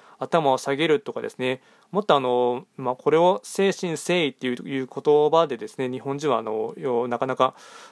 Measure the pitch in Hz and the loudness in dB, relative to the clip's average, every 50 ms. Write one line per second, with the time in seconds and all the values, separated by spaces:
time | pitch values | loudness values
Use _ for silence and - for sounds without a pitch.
0 | - - - - 135 - - 165 151 139 131 123 - 147 139 135 160 160 147 139 | -20 -20 -14 -12 -4 0 0 2 4 2 2 0 0 -2 -2 0 2 2 2 0
1 | - 123 113 - - - - - 127 127 131 - _ _ _ _ _ _ - 196 | 0 -4 -8 -8 -8 -8 -6 -4 -4 -4 -4 -6 _ _ _ _ _ _ -4 -2
2 | 208 - 156 143 131 127 123 123 123 120 123 127 - _ _ - 131 123 127 - | 2 4 4 4 4 2 2 2 2 2 0 -2 -6 _ _ -8 -6 -6 -4 -2
3 | - 147 151 160 175 180 196 - - - - - 196 196 180 - 190 175 160 147 | 0 2 4 6 6 4 4 2 -4 -6 -2 0 0 0 0 -2 -4 -6 -6 -6
4 | - - 175 180 160 135 123 - 127 127 123 - - 160 139 135 131 127 - 139 | -4 -2 0 0 0 -2 -4 -4 -6 -6 -6 -6 -8 -6 -6 -6 -6 -8 -10 -2
5 | - 151 147 147 151 151 160 165 165 156 123 - 107 107 - - 131 127 127 123 | 2 4 4 4 4 4 4 4 4 2 -2 -6 -10 -10 -8 -6 -6 -6 -6 -6
6 | - 139 139 143 151 147 123 113 113 110 113 110 110 113 - - 156 135 120 117 | -6 -8 -6 -4 -2 0 0 0 -2 -4 -4 -4 -4 -6 -6 -6 -4 -2 -2 -2
7 | 123 120 117 117 131 131 127 - 127 131 - - - - - - - - | -2 -2 -2 -4 -2 -2 0 2 2 0 0 -4 -18 -20 -20 -20 -20 -20